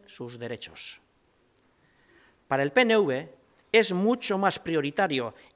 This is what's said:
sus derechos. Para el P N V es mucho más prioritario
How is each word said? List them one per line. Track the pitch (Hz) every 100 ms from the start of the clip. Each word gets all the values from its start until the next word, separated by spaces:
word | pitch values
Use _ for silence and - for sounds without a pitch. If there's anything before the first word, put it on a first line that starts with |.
| -
sus | - 120 120
derechos. | 117 113 - - - - _ _ _ _ _ _ _ _ _ _ _ _ _ _ -
Para | 135
el | 143
P | 247
N | 240 220
V | 170 131 160 - _ _ _
es | 220 214
mucho | 180 208 247 - 190
más | 196 -
prioritario | 175 160 143 143 190 135 117 - -